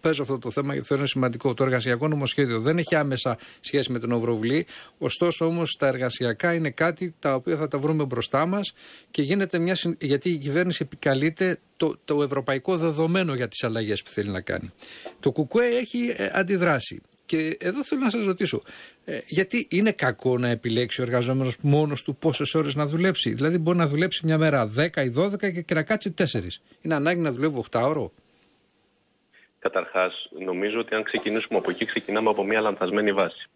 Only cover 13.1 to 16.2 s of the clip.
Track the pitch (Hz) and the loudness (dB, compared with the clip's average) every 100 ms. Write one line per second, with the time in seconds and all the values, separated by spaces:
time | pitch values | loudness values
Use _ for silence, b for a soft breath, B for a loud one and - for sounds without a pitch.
13.1 | 185 175 131 120 - 123 113 107 101 - | 2 0 -2 -4 -2 -2 -2 -2 -4 -4
14.1 | - 101 92 - 82 95 - B B B | -4 -2 -4 -4 -6 -6 -14 B B B
15.1 | B 143 127 143 226 240 240 254 240 240 | B 0 0 0 2 2 0 -2 -2 -2
16.1 | - | -2